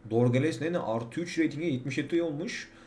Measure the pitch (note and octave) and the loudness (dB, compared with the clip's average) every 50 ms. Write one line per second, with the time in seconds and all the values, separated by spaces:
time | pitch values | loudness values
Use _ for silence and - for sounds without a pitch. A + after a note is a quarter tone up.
0 | - G#2+ A2 A#2 B2 B2+ A#2+ C3 C#3+ D#3+ D#3+ - D3 E3 F3 E3+ - - A2 A#2 | -6 0 2 4 6 6 6 4 2 2 0 0 -2 -2 -2 -2 0 0 -2 -2
1 | A#2+ A#2 - E3 F3 E3+ - D#3+ D#3+ C#3+ C#3+ C#3+ D#3+ E3+ C3+ B2 - C#3 B2+ D3+ | -2 -4 -6 -6 -6 -4 0 2 2 2 0 -2 -2 -2 -2 -2 -2 -4 -2 -2
2 | C#3 - F3 E3+ E3+ E3 D3 C#3+ F3+ A#3+ - - - - - - - | -2 0 2 0 2 0 -2 -4 -4 -4 -6 -8 -10 -12 -16 -20 -20